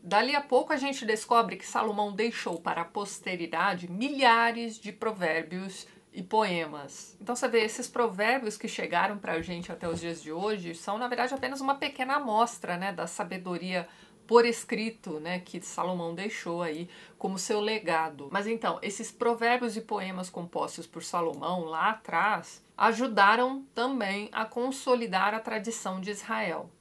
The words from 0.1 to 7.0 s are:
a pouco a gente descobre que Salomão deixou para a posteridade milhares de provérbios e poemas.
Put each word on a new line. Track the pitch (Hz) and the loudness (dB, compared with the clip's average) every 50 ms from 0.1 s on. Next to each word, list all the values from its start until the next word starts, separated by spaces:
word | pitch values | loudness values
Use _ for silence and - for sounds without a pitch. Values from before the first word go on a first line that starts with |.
| 196 208 233 262 294 | 4 4 4 4 2
a | 285 | 0
pouco | - - 247 254 - - | 2 4 4 4 4 4
a | 311 269 | 0 0
gente | 262 277 277 269 247 214 | 2 -2 -2 -2 0 0
descobre | 226 220 - - 240 233 233 - - | 0 -2 2 4 6 6 6 4 -2
que | - - | -8 -10
Salomão | - - - 220 220 208 202 208 208 202 | -4 -2 -2 0 0 0 0 -2 -2 0
deixou | 190 220 240 226 - - - 170 165 | 0 -2 0 0 -4 -4 -4 -6 -4
para | - 175 160 165 | -4 -4 -2 -2
a | 170 | -4
posteridade | - - 208 202 196 - - - 190 185 175 170 160 - 160 180 202 196 - 175 175 | -4 -4 -6 -6 -6 -8 -10 -6 -6 -4 -4 -4 -4 0 2 2 2 0 -2 -6 -8
milhares | 175 196 240 285 294 269 269 240 226 233 233 233 233 233 233 233 220 - | -4 -4 -2 -2 0 6 8 8 8 8 6 4 2 0 -4 -6 -8 -8
de | - 202 | -10 -12
provérbios | 208 - 214 190 - 190 180 160 156 165 160 156 180 180 190 196 185 - - - - - - _ - | -8 -4 -4 -4 -2 0 0 2 2 2 0 -2 -6 -6 -6 -8 -10 -12 -14 -16 -20 -20 -20 _ -10
e | - | -10
poemas. | 180 180 - 220 214 196 175 170 165 156 151 147 143 139 - - | -8 2 2 4 4 4 2 0 0 -2 -6 -10 -12 -12 -14 -16